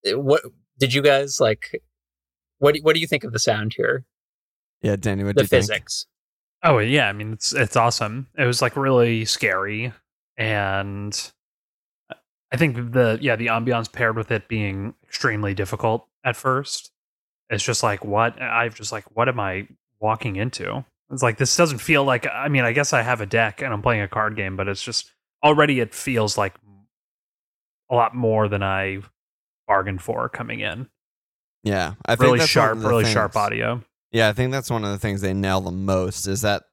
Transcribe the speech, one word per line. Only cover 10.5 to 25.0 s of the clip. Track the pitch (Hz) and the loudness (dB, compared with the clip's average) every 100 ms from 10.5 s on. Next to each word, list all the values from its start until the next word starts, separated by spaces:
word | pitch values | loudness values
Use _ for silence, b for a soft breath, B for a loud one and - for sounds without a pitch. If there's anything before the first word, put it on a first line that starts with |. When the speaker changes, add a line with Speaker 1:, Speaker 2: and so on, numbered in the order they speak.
| 104 98 98 98 101 104 - - _ _ _ _ _ _ _ _ - _ _ _ | 0 0 -2 -4 -6 -6 -8 -10 _ _ _ _ _ _ _ _ -20 _ _ _
Speaker 3:
I | 127 | 0
think | 160 120 120 | 0 0 -2
the, | 123 117 113 | 2 2 2
yeah, | 139 110 | 0 0
the | 117 | 0
ambiance | 113 120 120 113 | 0 0 -2 -4
paired | - 117 110 | -2 0 0
with | 110 | -2
it | 110 - | -4 -2
being | 110 104 98 104 - | -4 -2 -4 -8 -12
extremely | _ - 131 107 101 | _ -4 -2 0 -2
difficult | 98 98 107 117 113 _ _ | -2 -4 -2 -2 -2 _ _
at | 131 - | -6 -4
first, | 135 131 139 - - _ _ _ _ _ _ | -2 -2 -4 -12 -12 _ _ _ _ _ _
it's | 110 | -4
just | - 113 | -2 0
like, | 117 101 107 | 0 -2 -2
"What?" | 101 117 - | 0 0 -2
I've | 127 113 117 110 | -2 -2 -2 -6
just | 107 | -10
like, | 110 - 107 | -10 -8 0
"What | 123 | 0
am | 123 | 0
I | 98 95 101 - _ _ | -4 -6 -10 -20 _ _
walking | 107 110 113 95 | -2 -2 -4 -4
into?" | 117 - 92 113 135 _ _ | -4 -6 -8 -8 -10 _ _
It's | 135 | 0
like, | 123 110 | 0 2
this | 135 - | 0 2
doesn't | 170 127 | 2 0
feel | - 151 139 | 0 2 4
like, | 123 143 | 0 -2
I | 113 147 | -4 0
mean, | 139 | 2
I | 120 | 2
guess | 123 143 | 0 0
I | 135 | 0
have | 117 120 | 0 -2
a | 101 | 0
deck | 113 113 - | 0 0 -2
and | 135 | -6
I'm | 104 | -2
playing | 101 113 | 0 0
a | 101 | -2
card | 113 107 104 | -2 -2 -2
game, | 95 95 | -6 -4
but | 98 | -4
it's | 98 | -4
just, | - 113 | -6 -6